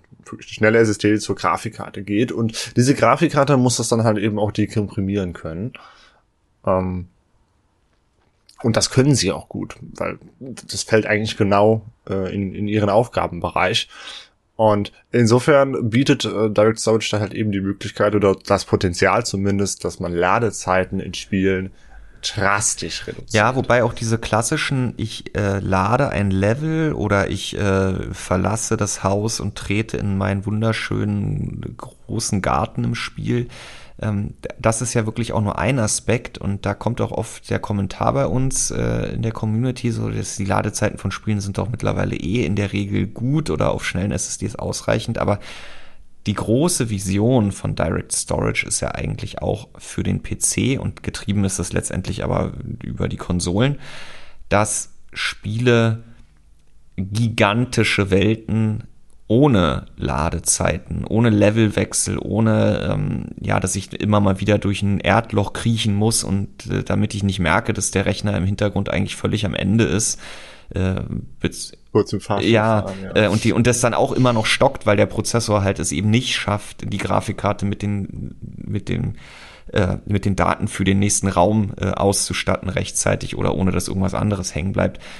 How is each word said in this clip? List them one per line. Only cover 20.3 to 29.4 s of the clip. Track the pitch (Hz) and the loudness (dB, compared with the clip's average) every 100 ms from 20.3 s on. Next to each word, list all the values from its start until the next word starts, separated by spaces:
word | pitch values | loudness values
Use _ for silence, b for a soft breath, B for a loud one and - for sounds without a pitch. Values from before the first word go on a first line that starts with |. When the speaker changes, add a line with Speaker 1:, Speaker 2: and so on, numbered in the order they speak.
| 107 113 - - 92 92 95 | 4 0 -2 0 2 2 -4
Speaker 1:
in | 95 | -6
Spielen | - - 98 95 92 95 b b b b - | -10 -4 0 2 0 -2 b b b b -10
drastisch | - - 98 101 - - 82 - - | -8 0 2 2 0 -4 -6 -8 -8
reduziert. | 120 - | -12 -2
Speaker 2:
Ja, | 110 110 131 | 2 4 2
wobei | - 123 117 | 2 4 4
auch | |
diese | - 113 113 | 0 -2 -2
klassischen, | - 110 117 156 - 135 123 - | 0 0 0 -2 0 0 -2 -4
ich, | 110 - - 101 | -6 -8 -6 -2
äh, | 101 98 | 0 0
lade | 95 95 98 123 143 | 0 2 2 2 0
ein | - 101 | 0 2
Level | 95 101 131 160 160 156 | 2 2 2 0 0 0
oder | - 104 101 - | 0 0 2 0
ich, | 98 - - | -2 -6 -2
äh, | 101 95 95 95 - | 2 2 2 0 -4
verlasse | 92 - 92 92 117 - 107 | -8 -2 0 2 0 -2 -2
das | 104 - 95 | -2 -2 0
Haus | 101 110 | 0 0
und | - | -2